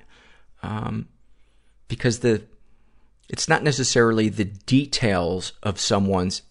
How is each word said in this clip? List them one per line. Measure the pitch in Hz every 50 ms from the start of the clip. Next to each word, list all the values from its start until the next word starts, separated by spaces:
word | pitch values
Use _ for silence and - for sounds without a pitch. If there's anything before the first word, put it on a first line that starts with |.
| - - - - _ - - - - - - - -
um, | 95 107 107 113 113 110 113 - - _ _ - _ - _ - _ _ _ _ _ _ _ -
because | - - - - 123 110 -
the, | - 120 107 101 - - - - - - - _ _ _ _ - _ _ _ _ _ -
it's | - - -
not | - 160 - 135
necessarily | 151 127 131 127 - - 127 117 113 113 110 110 110
the | - 110 98
details | 95 98 98 - - 127 139 147 143 - - 127 104 95 87 85 82 92 92 - - - - -
of | 104 92 -
someone's | - - 110 98 98 98 95 92 90 95 - - - -